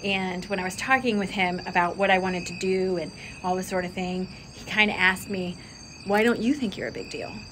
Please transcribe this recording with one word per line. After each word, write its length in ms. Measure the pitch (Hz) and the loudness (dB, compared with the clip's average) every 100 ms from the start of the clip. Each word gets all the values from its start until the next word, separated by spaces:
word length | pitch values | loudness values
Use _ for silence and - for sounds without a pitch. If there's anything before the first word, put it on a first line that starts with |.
And 400 | 202 190 190 180 | 0 0 0 -4
when 160 | 180 190 | -4 -2
I 40 | |
was 120 | 185 - | -2 -4
talking 420 | - 262 247 208 | 2 4 4 2
with 120 | 185 | 0
him 320 | 202 180 180 | 0 0 0
about 320 | 185 185 175 175 | 0 2 2 2
what 140 | 196 | 4
I 80 | 190 | 6
wanted 260 | 185 185 175 | 4 -2 -4
to 100 | 175 | -4
do 400 | 190 190 185 175 | 0 2 2 0
and 120 | 156 - - - | -4 -10 -16 -6
all 140 | 185 185 | -2 0
this 120 | 185 | 0
sort 180 | 185 180 | -2 -2
of 80 | |
thing, 340 | 190 180 185 185 - - | -4 -2 -2 -4 -8 -16
he 120 | - - | -14 -2
kinda 260 | 214 208 | 4 4
asked 380 | - 185 190 - | 6 4 4 -4
me, 260 | 196 180 175 - - - - | -4 -4 -6 -14 -18 -18 -12
"Why 180 | 190 208 | 2 4
don't 160 | 233 233 | 4 4
you 140 | 220 | 2
think 240 | 294 226 - | 2 -2 -4
you're 120 | 120 | -8
a 40 | |
big 180 | 120 - | -8 -8
deal?" 220 | - - 214 - | -8 -8 -10 -14